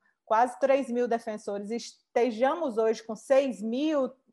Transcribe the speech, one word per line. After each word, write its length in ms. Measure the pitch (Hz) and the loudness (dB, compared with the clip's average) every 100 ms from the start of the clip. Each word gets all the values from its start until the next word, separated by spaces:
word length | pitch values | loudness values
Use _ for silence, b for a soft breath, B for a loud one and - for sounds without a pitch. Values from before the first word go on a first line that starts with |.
| _ _ | _ _
quase 340 | - 220 247 - | 0 2 2 2
três 280 | 269 269 240 | 2 2 0
mil 200 | 240 240 | -2 -2
defensores, 600 | 226 226 214 220 202 202 | -2 -4 -8 -6 -8 -6
estejamos 1080 | 233 - - _ 247 247 214 269 339 302 214 | -8 -10 -18 _ 0 0 2 0 0 -2 0
hoje 260 | 226 220 | 0 0
com 140 | - 208 | -6 -8
seis 440 | - 269 277 190 | 2 4 2 -2
mil 480 | 220 247 311 294 254 - _ | -6 -2 0 0 -2 -6 _